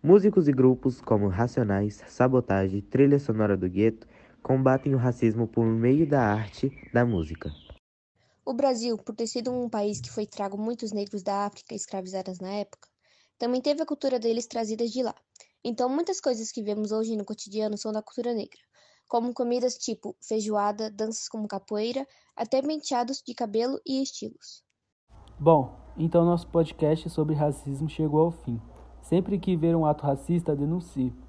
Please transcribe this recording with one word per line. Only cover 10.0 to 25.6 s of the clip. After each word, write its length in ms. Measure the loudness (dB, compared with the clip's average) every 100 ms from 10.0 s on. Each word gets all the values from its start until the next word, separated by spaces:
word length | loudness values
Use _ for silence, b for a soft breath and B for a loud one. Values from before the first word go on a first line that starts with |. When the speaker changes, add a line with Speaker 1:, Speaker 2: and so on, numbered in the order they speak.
Speaker 2:
que 80 | -8
foi 160 | -8 -8
trago 320 | -6 -8 -4
muitos 340 | -6 -6 -6
negros 320 | -6 -6 -6
da 220 | -4 -4 -4
África 280 | -8 -14
escravizadas 680 | -14 -10 -10 -8 -8 -8 -10
na 80 | -8
época, 400 | -8 -8 -14 _ _ _ _ _ _
também 220 | -2 0
teve 200 | 0 -2
a 40 | -2
cultura 340 | -4 -2 -2
deles 260 | -2 -2 -4
trazidas 460 | -6 -6 -4 -4
de 100 | -2
lá. 140 | -4 -6 _ _ b b
Então, 240 | -8 -2 -2
muitas 320 | 0 -2 -2
coisas 320 | -2 -4 -6
que 100 | -8
vemos 300 | -6 -4 -2
hoje 240 | -2 -2 -4
no 80 |
cotidiano 540 | -6 -10 -8 -4 -4 -4
são 160 | -6
da 80 | -6
cultura 320 | -8 -6 -4
negra, 260 | -4 -6 _ _ b b b _
como 260 | 0 0
comidas 440 | -2 0 2 0 -2
tipo 360 | -6 -6 -8 -14
feijoada, 720 | -6 -4 0 0 0 -2 -8
danças 380 | -4 -6 -6 -8
como 180 | -8 -6
capoeira, 580 | -8 -6 -4 -2 -4 -8 b b -10
até 260 | 0 0
penteados 640 | 0 -6 -2 -2 -2 -6 -10
de 80 |
cabelo 460 | -8 -2 -2 -2 -4 -4
e 160 | -4
estilos. 580 | -4 -6 -12 -14 -20 -20 _ _ _ _ _ -20 -20 0
Speaker 3:
Bom, 400 | 6 6